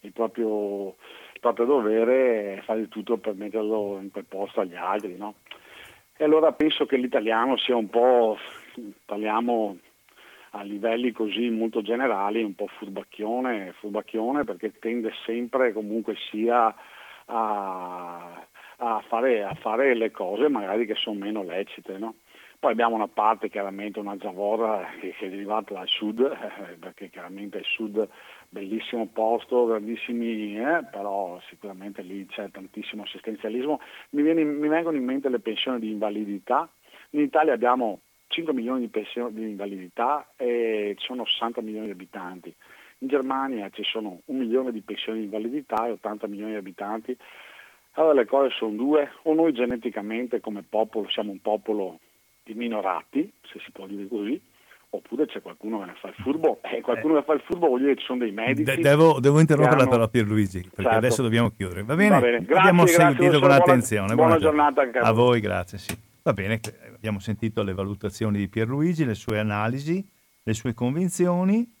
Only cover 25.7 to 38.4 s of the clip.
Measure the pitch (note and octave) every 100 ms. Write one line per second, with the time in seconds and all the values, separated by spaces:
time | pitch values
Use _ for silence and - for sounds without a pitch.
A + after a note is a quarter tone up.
25.7 | G2 - - G#2+ A2+ C3+ C#3 G#2+ - F2+
26.7 | F2 F2+ - G3+ - E2+ G2 G2+ G#2 -
27.7 | - A2 G#2 G#2 - - - _ - F#2+
28.7 | A2 - A#2+ - - A2 A#2 - B2 A#2
29.7 | A2 G#2 A2+ - A#2+ A#2 A2 G#2 G#2 B2+
30.7 | E3+ B2+ G2+ G2+ G2 F#2 F2+ - - G2+
31.7 | F#2+ G2+ G2 F2+ G2 F#2+ - G2+ G2 F#2+
32.7 | G#2+ - G#2+ G2+ - - G#2+ G#2+ A#2+ C#3+
33.7 | D3 - - - C#3+ D3+ E3 D3+ D3 D3+
34.7 | D#3 E3+ D3+ B2+ C3+ C3+ A#2+ A2+ G#2 -
35.7 | B2 A2 G#2+ G#2 G#2 G#2 G2+ - C3 E3
36.7 | _ _ - - D3 C#3+ D#3 D#3+ A#2+ A#2+
37.7 | B2+ A2+ F2+ _ _ _ -